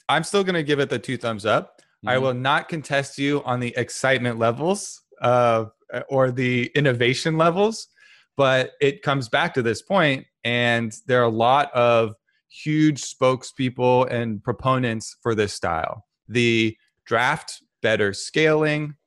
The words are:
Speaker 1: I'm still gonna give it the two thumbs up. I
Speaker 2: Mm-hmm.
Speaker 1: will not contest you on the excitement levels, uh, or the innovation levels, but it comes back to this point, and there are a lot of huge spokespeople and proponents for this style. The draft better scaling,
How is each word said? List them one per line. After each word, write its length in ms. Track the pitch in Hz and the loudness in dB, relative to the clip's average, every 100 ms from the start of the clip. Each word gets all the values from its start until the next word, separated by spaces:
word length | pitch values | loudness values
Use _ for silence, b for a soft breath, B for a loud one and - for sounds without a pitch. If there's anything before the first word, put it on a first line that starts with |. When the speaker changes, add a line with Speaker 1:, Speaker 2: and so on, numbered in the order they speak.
| - | -2
Speaker 1:
I'm 160 | 143 | -2
still 200 | 160 202 | 0 0
gonna 180 | 190 175 | 0 -2
give 160 | 147 143 | 0 0
it 100 | 139 | 0
the 80 | 123 | -4
two 180 | - 123 | -6 -6
thumbs 300 | 120 107 104 | -6 -4 0
up. 340 | 127 190 _ b b 110 | 0 0 _ b b -2
I 80 | |
Speaker 2:
Mm-hmm. 80 | 127 | 0
Speaker 1:
will 120 | 131 | 0
not 340 | 123 131 156 - | -2 0 0 -2
contest 500 | 165 - 139 135 - | -8 -4 -4 -4 -4
you 240 | 143 143 | -2 -2
on 160 | 127 123 | -2 -4
the 120 | 120 127 | -4 -4
excitement 640 | 117 - 131 131 123 113 | -6 -2 0 0 0 0
levels, 640 | 117 120 160 202 - - _ - | 0 0 -2 -4 -6 -16 _ -4
uh, 460 | 120 123 120 113 110 _ - 120 - | 2 4 4 2 -2 _ -14 -12 -4
or 220 | 135 131 | 0 0
the 360 | 123 127 123 120 | 0 0 0 0
innovation 640 | 143 139 117 120 - 165 160 | 0 2 2 2 0 0 2
levels, 500 | 165 175 208 220 - b b b b - | 2 2 0 -2 -12 b b b b 0
but 360 | 135 131 127 - | 2 2 0 0
it 220 | 139 139 | 0 0
comes 260 | 147 139 120 | -2 -2 0
back 260 | 135 170 | -2 0
to 80 | 135 | 0
this 200 | 117 104 | -2 -2
point, 440 | - 190 156 135 - _ | -2 2 2 0 -6 _
and 480 | 117 120 120 117 113 - - | -4 0 2 0 -2 -8 0
there 140 | 123 | 2
are 40 | |
a 40 | 117 | 2
lot 440 | 110 117 139 139 | 2 4 4 2
of 420 | 127 120 117 113 110 _ _ _ | 2 4 4 2 -4 _ _ _
huge 540 | - 156 151 156 143 | -10 -4 2 2 0
spokespeople 1080 | - - 131 123 - - 127 123 127 123 127 | -6 0 0 0 -4 -6 -4 0 2 4 2
and 300 | 120 117 104 | -2 -4 -6
proponents 720 | - 117 131 131 123 110 - - | -6 -2 0 0 0 -4 -8 -8
for 120 | 123 | -2
this 180 | 107 104 | 0 0
style. 500 | - 90 82 - 110 - _ - | -2 -4 -2 -4 -8 -16 _ -4
The 480 | 117 120 113 113 - _ _ - | 0 2 2 0 -2 _ _ -2
draft 560 | 117 123 156 - - _ _ | 0 0 -2 -8 -18 _ _
better 300 | 113 110 104 | 0 2 0
scaling, 840 | 95 - 151 156 156 151 151 151 147 | -2 -4 0 2 2 0 -2 -6 -12